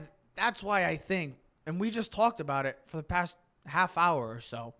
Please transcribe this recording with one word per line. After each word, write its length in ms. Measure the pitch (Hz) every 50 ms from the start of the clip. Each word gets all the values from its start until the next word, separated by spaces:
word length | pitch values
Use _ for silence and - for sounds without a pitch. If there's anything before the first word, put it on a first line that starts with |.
| 156 - _ _ _ _ _
that's 280 | 185 208 240 208 - 190
why 220 | 202 208 190 175
I 100 | 165 160
think, 400 | 151 - - 190 185 160 139 127 - _ _ _ _ -
and 140 | 156 165 180
we 120 | 208 233
just 200 | 214 233 208 -
talked 280 | - 202 220 233 233 -
about 260 | 151 143 135 139 135
it 120 | 135 - - -
for 120 | - -
the 60 | 160 151
past 340 | - 180 180 175 170 - - _ _ _ _ -
half 320 | 143 147 175 185 175 -
hour 300 | 165 175 175 165 135 117
or 120 | 110 117 120
so. 340 | - - 120 117 117 120 -